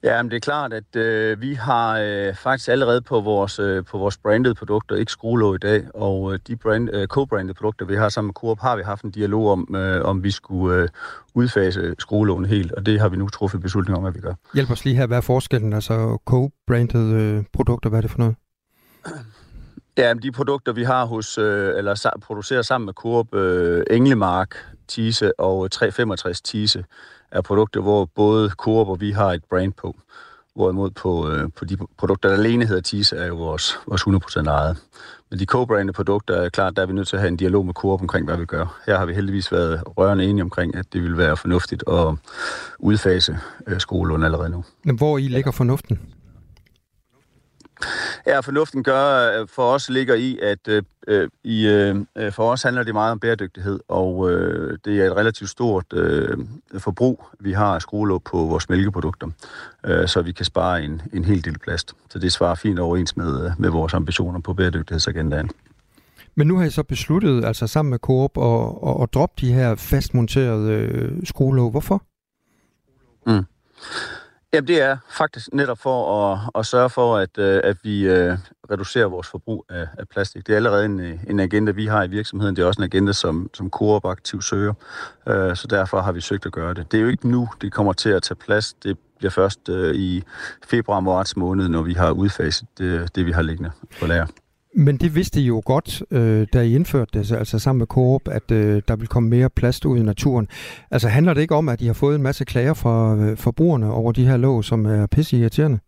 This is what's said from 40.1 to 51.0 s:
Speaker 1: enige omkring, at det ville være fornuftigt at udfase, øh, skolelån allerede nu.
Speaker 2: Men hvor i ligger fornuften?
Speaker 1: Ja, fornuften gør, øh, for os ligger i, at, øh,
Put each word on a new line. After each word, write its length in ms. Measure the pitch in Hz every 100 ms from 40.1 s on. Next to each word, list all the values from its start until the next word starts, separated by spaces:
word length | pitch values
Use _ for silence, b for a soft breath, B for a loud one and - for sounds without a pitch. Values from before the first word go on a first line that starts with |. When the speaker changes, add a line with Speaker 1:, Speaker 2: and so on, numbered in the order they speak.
| 98 92
Speaker 1:
enige 180 | 104
omkring, 320 | 90 - 85 87
at 100 | 90
det 100 | 92
ville 140 | 87 82
være 200 | 85 78
fornuftigt 460 | - 87 - - -
at 280 | 85 82 78 B B B B B B
udfase, 580 | - 104 98 92 95 78 B B -
øh, 120 | 90
skolelån 440 | - 90 87 78
allerede 260 | 80 78 82
nu. 140 | 85 90 _
Speaker 2:
Men 120 | 165 120
hvor 200 | 151 143
i 100 | 135
ligger 240 | 123 135
fornuften? 480 | - 123 135 - 110 - - - - - - _ _ _ _ _ _ _ _ _ _ _ _ B 95 B B -
Speaker 1:
Ja, 120 | 143
fornuften 440 | 131 139 156 135
gør, 560 | 127 135 143 135 120 107
øh, 60 | 107
for 160 | -
os 260 | 123 135 127
ligger 260 | 127 131 117
i, 240 | 127 127
at, 260 | 104 101 -
øh, 160 | 107 98 _